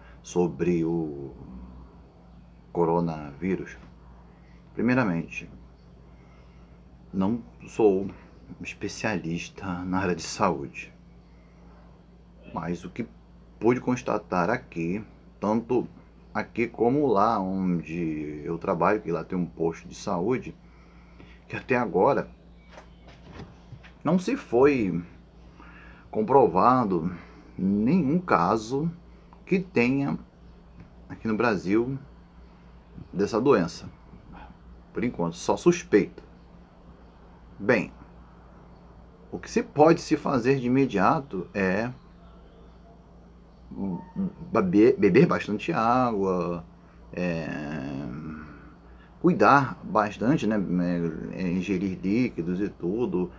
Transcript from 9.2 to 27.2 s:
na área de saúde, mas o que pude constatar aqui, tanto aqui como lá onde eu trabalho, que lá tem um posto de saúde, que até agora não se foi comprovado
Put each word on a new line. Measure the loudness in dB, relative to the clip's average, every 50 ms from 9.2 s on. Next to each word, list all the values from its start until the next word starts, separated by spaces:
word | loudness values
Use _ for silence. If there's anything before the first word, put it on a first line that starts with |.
| -4 -6 -6 -6 -8 -10 -14 -12 -8 -8 -6 -6 -4
na | -2 -2 -2
área | 0 -2 -2
de | -4
saúde, | -6 -8 -4 0 0 0 0 -2 -6 -10 -12 -14 -16 -18 -20 -20 -20 -20 -20 -20 -20 -20 -20 -20 -20 -20 -20 -20 -20 -20 -20 -20 -20 -20 -20 -20 -20 -20 -20 -20 -20 -20 -20 -20 -18 -14 -10
mas | -8 -6 -6 -6 -8
o | -8 -12
que | -10 -10 -12 -12 -12 -20 -20 -20 -20 -20 -20 -20 -6 0
pude | 2 2 2 2
constatar | 0 -2 -4 -2 -2 -2 -4 -4 -4 -2 0 0 2 2
aqui, | 0 -2 -4 -8 -8 -6 -4 -4 -4 -6 -8 -12 -18 -20 -20 -20 -12 -4
tanto | -2 0 0 0 0 0 0 0 -2 -2 -8 -20 -20 -20 -20 -20 -16 -10
aqui | -8 -8 -8 -6 -4 -4 -4
como | -2 0 0 2 2 2 2 2
lá | 4 6 6 6 6 4 0
onde | -2 -2 -2 0 0 0 0 0 -2 -4 -6 -4 -4 -4 -4 -4 -6 -8 -8 -8
eu | -6 -6 -6
trabalho, | -4 -2 -2 0 2 2 2 2 0
que | -2 -4
lá | -4 -4
tem | -4 -4 -4
um | -4 -4
posto | -4 -4 -2 -2 -2 -2 -4 -12
de | -18 -16
saúde, | -10 -6 -4 -4 -2 0 -2 -2 -2 -4 -8 -14 -16 -20 -20 -20 -20 -20 -20 -20 -20 -20 -20 -20 -20 -20 -20 -20 -20 -16
que | -12 -12
até | -8 -2 0 0
agora | 0 0 0 2 4 4 4 4 2 -2 -6 -10 -20 -20 -20 -20 -20 -20 -20 -20 -20 -20 -20 -20 -20 -20 -20 -20 -20 -20 -20 -18 -18 -18 -18 -20 -20 -20 -20 -20 -20 -20 -20 -14 -6
não | -2 0 0 0
se | 0 0 -4
foi | -4 -4 0 4 6 6 6 6 4 0 0 -2 -4 -6 -8 -14 -20 -20 -20 -20 -20 -20 -20 -20 -20 -20 -20 -20 -20 -20 -20 -20 -20 -14 -8
comprovado | -4 -2 2 6 6 8 8 6 6 6 6 6 6 4 4 2 0 0 0 -2 -6 -8